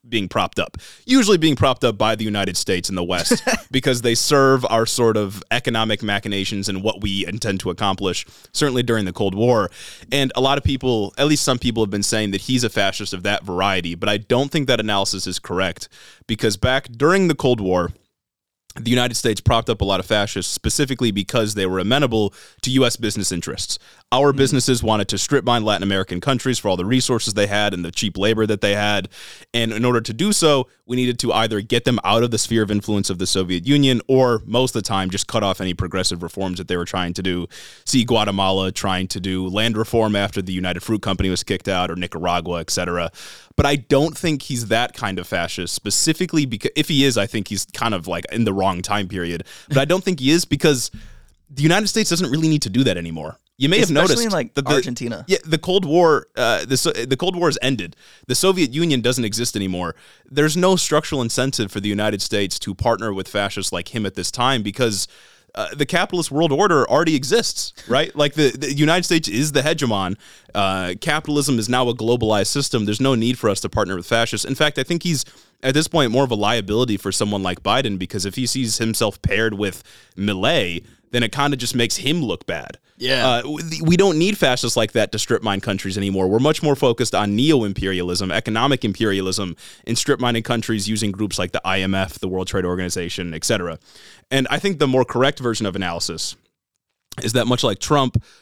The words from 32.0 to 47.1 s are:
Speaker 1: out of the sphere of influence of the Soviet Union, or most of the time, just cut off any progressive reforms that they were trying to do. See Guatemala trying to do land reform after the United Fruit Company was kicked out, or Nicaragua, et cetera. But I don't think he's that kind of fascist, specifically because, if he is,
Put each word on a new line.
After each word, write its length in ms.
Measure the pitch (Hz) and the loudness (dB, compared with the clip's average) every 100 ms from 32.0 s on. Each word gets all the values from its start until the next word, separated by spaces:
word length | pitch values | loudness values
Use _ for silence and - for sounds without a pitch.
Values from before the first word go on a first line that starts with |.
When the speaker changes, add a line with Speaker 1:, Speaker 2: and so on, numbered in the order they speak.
Speaker 1:
out 180 | 92 110 | 2 2
of 80 | 120 | 2
the 80 | 113 | 0
sphere 240 | - 113 | 0 0
of 80 | 104 | 2
influence 400 | 104 101 104 98 | 0 0 0 0
of 80 | 92 | -2
the 80 | 92 | 0
Soviet 400 | 95 90 90 87 | 0 0 0 2
Union, 340 | 143 139 123 - | 4 4 2 2
or 360 | 131 127 117 - | 4 4 2 0
most 300 | 120 131 117 | 0 0 -2
of 60 | |
the 60 | 98 | -2
time, 220 | 104 92 | -2 -2
just 160 | 95 - | -4 -2
cut 160 | 117 | 0
off 180 | 101 92 | 0 0
any 140 | 92 | -4
progressive 480 | 90 92 95 92 87 | -4 -4 -2 -2 -2
reforms 360 | 85 - 95 92 | -6 -6 -6 -6
that 100 | 90 | -4
they 80 | 90 | -4
were 80 | |
trying 280 | 87 92 90 | -2 -4 -4
to 80 | 87 | -4
do. 240 | 92 90 85 - - - | -2 -2 -4 -12 -20 -14
See 200 | - 131 | -2 2
Guatemala 640 | 117 113 107 98 95 95 95 | 4 2 2 2 2 2 -2
trying 380 | - 98 92 92 | -2 -2 -2 -4
to 120 | - | -6
do 280 | 92 92 92 | -4 -4 -2
land 280 | 98 113 107 | 0 0 0
reform 380 | 110 117 110 | 0 2 2
after 260 | 101 98 - | 2 0 -2
the 120 | 92 | -4
United 300 | 92 92 87 | -4 -2 -4
Fruit 200 | - 110 | -2 -2
Company 260 | 104 92 95 | -2 -2 0
was 120 | 90 | -2
kicked 260 | - 95 - | -2 -4 -2
out, 220 | 92 90 | -2 -2
or 60 | 87 | -4
Nicaragua, 640 | 87 82 87 87 82 87 | -6 -4 -2 0 0 -4
et 100 | 82 | -4
cetera. 400 | - 87 87 85 - - - - - | -4 -2 -2 -4 -8 -18 -20 -4 0
But 100 | 143 | 2
I 100 | 147 | 2
don't 400 | 120 135 160 147 | 2 2 2 0
think 260 | 175 147 | -2 -2
he's 240 | - 123 113 | -4 -6 0
that 280 | 110 120 | 0 0
kind 240 | - 110 95 | -4 -6 -6
of 80 | 90 | -4
fascist, 480 | 92 85 - 85 | -4 -2 -4 -6
specifically 680 | - - 95 - 156 180 160 139 | -6 -2 0 0 0 0 0 0
because, 240 | 110 - - | -2 -2 -2
if 120 | 151 | 0
he 160 | 147 | 4
is, 120 | 139 | 4